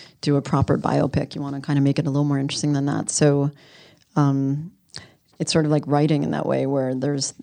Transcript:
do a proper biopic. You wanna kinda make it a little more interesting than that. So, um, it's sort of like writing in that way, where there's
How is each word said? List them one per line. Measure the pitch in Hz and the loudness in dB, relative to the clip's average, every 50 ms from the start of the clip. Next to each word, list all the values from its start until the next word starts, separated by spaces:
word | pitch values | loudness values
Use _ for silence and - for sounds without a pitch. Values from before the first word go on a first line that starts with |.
| - - _ _ | -20 -20 _ _
do | - 151 143 | -2 0 0
a | 139 | 0
proper | 135 - - 139 - - 135 - | 0 0 0 2 2 2 2 0
biopic. | - - 131 143 156 151 - - 139 - - | 0 0 2 2 2 2 0 -2 -2 -4 -6
You | 165 | -8
wanna | 143 139 139 139 | -8 -6 -8 -8
kinda | 135 - 147 143 | -4 -2 0 2
make | 139 139 139 - | 4 2 2 2
it | 160 | 0
a | 147 | 0
little | 135 143 147 | 0 0 0
more | 147 143 139 | 0 0 0
interesting | 139 143 - - - 147 147 | -2 -2 -4 -4 -2 0 0
than | 139 139 | 0 0
that. | 143 - - - - | 0 -2 -2 -4 -4
So, | - - 151 147 143 143 139 143 143 - - - - - - - _ _ _ _ - | 0 2 4 4 4 4 2 0 -2 -6 -14 -20 -20 -20 -20 -20 _ _ _ _ 0
um, | - 147 139 139 139 135 135 139 147 156 180 - _ _ _ - - - - _ _ _ _ _ - | 2 2 2 2 0 0 0 -2 -4 -6 -10 -14 _ _ _ -20 -20 -20 -20 _ _ _ _ _ -8
it's | 156 - | -4 -2
sort | - 170 156 | 0 2 2
of | 151 | 2
like | 156 147 - - | 2 0 0 0
writing | 143 143 151 160 160 143 147 | 0 2 2 2 2 0 0
in | - | -2
that | 156 147 151 | -4 -4 -2
way, | - 135 135 135 135 | -2 -2 -2 -2 -2
where | 139 139 131 131 131 | -2 -2 -2 -2 -2
there's | 131 131 143 143 139 127 - - - | -4 -2 -4 -2 -4 -4 -6 -8 -12